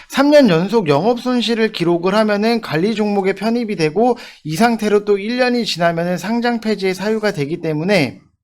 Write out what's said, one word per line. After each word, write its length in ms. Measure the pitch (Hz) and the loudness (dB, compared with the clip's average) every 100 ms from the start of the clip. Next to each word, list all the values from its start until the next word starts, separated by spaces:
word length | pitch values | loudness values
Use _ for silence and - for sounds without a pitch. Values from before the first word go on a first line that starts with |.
| - | -8
삼 240 | - 285 | 0 4
년 160 | 294 247 | 6 6
연속 400 | 165 185 226 160 | 4 2 0 2
영업손실을 840 | 143 208 247 254 247 220 226 220 | 2 2 0 0 -2 0 0 0
기록을 420 | 220 170 175 180 208 | 0 0 0 2 2
하면은 440 | 214 202 220 233 | 2 2 0 -2
관리 360 | - 151 202 214 | -2 -2 -2 0
종목에 380 | 208 202 190 | 0 0 -2
편입이 420 | 190 214 240 220 202 | -2 -2 -2 -4 -2
되고, 420 | 156 170 247 240 - - | -2 0 0 0 -6 -14
이 140 | 156 160 | -8 0
상태로 480 | 240 226 214 208 | 2 2 0 0
또 120 | 208 202 | 2 0
일 200 | 208 247 | 0 0
년이 280 | 254 240 | 0 0
지나면은 540 | 214 160 170 165 175 180 | -2 0 0 0 -2 -4
상장 420 | 180 233 240 233 | -2 -2 -2 -2
폐지의 320 | 220 208 190 | -2 -2 -2
사유가 360 | 185 208 220 208 | -2 -2 -2 -2
되기 300 | 170 139 170 | -2 -4 -4
때문에 580 | 160 151 175 202 127 - _ _ | -4 -4 0 2 0 -4 _ _